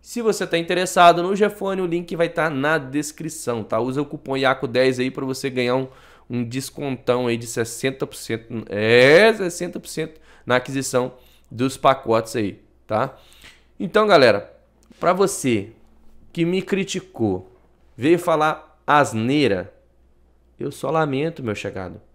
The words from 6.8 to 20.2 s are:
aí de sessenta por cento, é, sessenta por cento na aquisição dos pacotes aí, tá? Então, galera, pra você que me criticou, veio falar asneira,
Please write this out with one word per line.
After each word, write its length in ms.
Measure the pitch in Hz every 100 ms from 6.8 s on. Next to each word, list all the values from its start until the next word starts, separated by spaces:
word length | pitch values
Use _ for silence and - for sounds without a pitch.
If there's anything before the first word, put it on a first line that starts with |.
| 143 127 - 123 123
aí 100 | 117
de 120 | 117
sessenta 580 | - 113 - 135 131 135
por 80 |
cento, 320 | - - 113 - 117 -
é, 640 | 101 110 120 131 160 220
sessenta 460 | 220 185 - 175 -
por 80 | -
cento 320 | - 156 - _ - -
na 80 |
aquisição 600 | 123 127 135 131 127 123 - _ _ _
dos 240 | 113 131 131
pacotes 600 | 147 131 - 113 113 127
aí, 260 | 104 92 _ _ _
tá? 320 | 110 135 - _ _ - - _ _
Então, 280 | 196 208 214
galera, 500 | 180 127 101 - - _ _ _ _
pra 120 | 160
você 600 | 185 190 - 135 110 98 - _ _ - - -
que 120 | -
me 180 | 170 185
criticou, 960 | 190 196 190 185 - - 110 92 - _ _ _ _ -
veio 240 | 127 175
falar 600 | 170 160 151 147 - _ -
asneira, 880 | 147 139 110 117 147 135 95 92 _ _ _ _ _